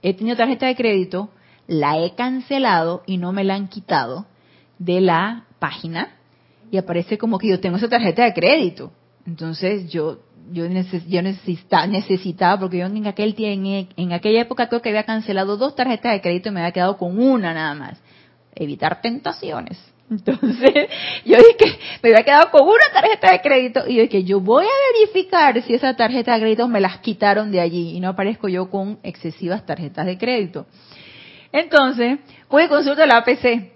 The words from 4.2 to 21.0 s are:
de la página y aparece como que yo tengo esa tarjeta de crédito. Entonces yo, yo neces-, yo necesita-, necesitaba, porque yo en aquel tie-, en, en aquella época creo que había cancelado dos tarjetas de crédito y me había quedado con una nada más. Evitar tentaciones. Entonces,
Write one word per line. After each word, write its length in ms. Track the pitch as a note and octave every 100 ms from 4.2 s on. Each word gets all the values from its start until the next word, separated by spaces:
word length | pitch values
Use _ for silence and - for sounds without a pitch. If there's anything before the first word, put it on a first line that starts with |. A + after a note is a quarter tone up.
| G#3+ _ _ _ _ _
de 220 | F3 F3+
la 440 | F#3+ E3 G3 A#3 _ _
página 500 | D3+ - E3 E3 - _ _ _ _ _ _
y 80 | F#3+
aparece 400 | F#3+ E3+ F3 G#3
como 200 | A#3 G#3+
que 100 | A3
yo 120 | F#3
tengo 160 | F#3 F3+
esa 120 | A3+
tarjeta 360 | A#3+ G#3+ E3
de 80 | A#3+
crédito. 580 | F3 F3+ D#4 F#3+ - D3+ _ _ _ -
Entonces 640 | D#3+ E3 D#3+ F#3 G#3 F3
yo, 300 | E3 D#3 - _ _ -
yo 140 | F3
neces-, 420 | E3+ F#3 F#3 F3+ E3+
yo 140 | F3+
necesita-, 680 | F#3 F#3+ - E3+ _ F3+ E3+
necesitaba, 720 | G3+ G#3 F#3 F#3+ E3+ F3 G3
porque 200 | F#3 F3+
yo 80 | F#3
en 200 | G#3+ G#3
aquel 300 | G3 G#3+ G#3+
tie-, 160 | G#3+
en, 360 | G3+ F#3+ G3 F#3
en 180 | - F3+
aquella 280 | F3 G#3 A3+
época 280 | A#3 B3 A#3
creo 120 | A#3
que 80 | A#3
había 160 | G#3+
cancelado 540 | G#3+ A3 G#3+ G3 G3 G3+
dos 180 | C4+ C#4
tarjetas 360 | B3+ A3 A#3+
de 100 | G3+
crédito 260 | F3+ F3 G#3+
y 40 |
me 80 | G3
había 120 | E3+
quedado 240 | F3+ F3+ F#3+
con 240 | F3 F#3+
una 300 | C4 B3+ F3+
nada 220 | E3 D#3
más. 260 | C#3+ C3 - _ _ _ _ _
Evitar 480 | - D3+ C#3+ D#3 E3+
tentaciones. 760 | A#3 A#3+ - - G4 D3 - F3+ _ _ _
Entonces, 800 | G#3+ G#3 C4 C4 - C4 D4 - -